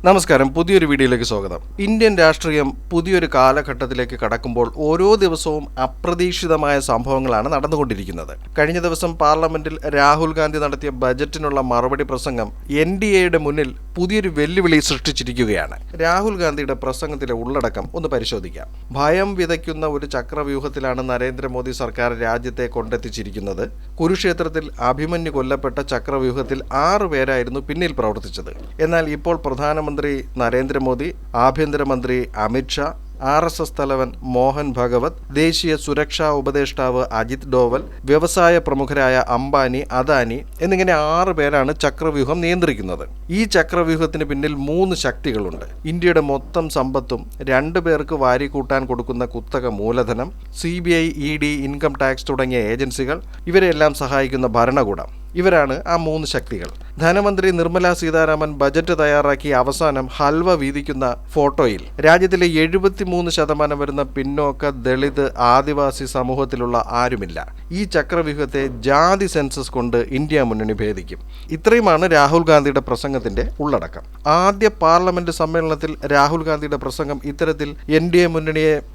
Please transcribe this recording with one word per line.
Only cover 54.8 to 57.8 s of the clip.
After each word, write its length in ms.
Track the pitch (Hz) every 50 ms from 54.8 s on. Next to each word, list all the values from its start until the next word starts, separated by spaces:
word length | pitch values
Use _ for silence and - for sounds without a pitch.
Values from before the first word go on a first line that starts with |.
| 123 101 95 - - - - - - - - 170
ഇവരാണ് 340 | 180 190 175 160 143 135 131 156 - -
ആ 20 | 170 170 165
മൂന്ന് 220 | 156 156 160 151 143 -
ശക്തികൾ. 340 | 131 - - 123 90 85 78 - - - - - -
ധനമന്ത്രി 460 | 160 165 185 202 202 202 202 185 190 190 180 170
നിർമ്മല 280 | 165 165 170 180